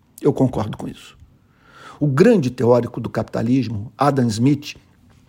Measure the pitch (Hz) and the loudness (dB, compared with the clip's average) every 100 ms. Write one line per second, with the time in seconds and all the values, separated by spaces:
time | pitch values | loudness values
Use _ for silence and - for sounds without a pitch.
0 | _ - - - 131 123 104 - - - | _ -2 0 2 0 -2 -8 -10 -12 -14
1 | - - - _ _ _ _ - - - | -20 -20 -20 _ _ _ _ -20 -20 -4
2 | 147 135 208 214 123 - 117 120 117 - | 0 4 6 4 2 0 2 2 0 -6
3 | 110 117 113 117 113 131 110 110 107 - | -8 -6 -6 -4 -2 -2 -2 -8 -10 -2
4 | 143 139 120 107 131 147 - - _ _ | 0 0 0 0 0 0 -4 -20 _ _
5 | _ _ | _ _